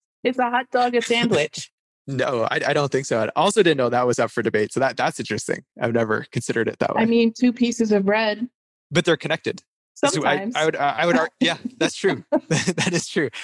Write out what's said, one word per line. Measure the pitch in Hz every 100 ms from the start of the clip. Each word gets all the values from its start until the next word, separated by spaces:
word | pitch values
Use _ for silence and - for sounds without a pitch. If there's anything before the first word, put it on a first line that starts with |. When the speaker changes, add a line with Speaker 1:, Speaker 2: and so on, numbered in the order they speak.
Speaker 1:
<laughs> | _ _
Speaker 2:
It's | - 254
a | 247
hot | 247 262
dog, | 247 247
a | 240
sandwich. | - 233 240 170 156 - - _ _ _ -
Speaker 1:
No, | 131 - 123 110
I, | 143 -
I |
don't | 147 139
think | 135 139
so. | 117
I | 107 -
also | 185 214
didn't | 170 143
know | 120
that | 120 123
was | 117
up | 117
for | -
debate. | 113 107 104
So | -
that, | 131 120
that's | 139 -
interesting. | 113 - - - _ -
I've | 113
never | 117 113 110 -
considered | - - 117 110
it | -
that | -
way. | -
Speaker 2:
I | 226
mean, | 233 226
two | 226 247
pieces | 233 240 233 220
of | 208 196
bread. | 214 220 214 247 _ _ _ _
Speaker 1:
But | 151
they're | 170 160
connected. | 151 160 - - _ _ _
So | - 285
I, |
Speaker 2:
Sometimes. | 160 131 147 202 151
Speaker 1:
I |
would, | 160 -
I | 143 135 170
would | 165
ar-, | 160 _
yeah, | 165 160 - -
that's | 156
true. | - 196 127 -
<laughs> | 294 -
That | 147 - 170 143
is | - -
true. | 190 135 -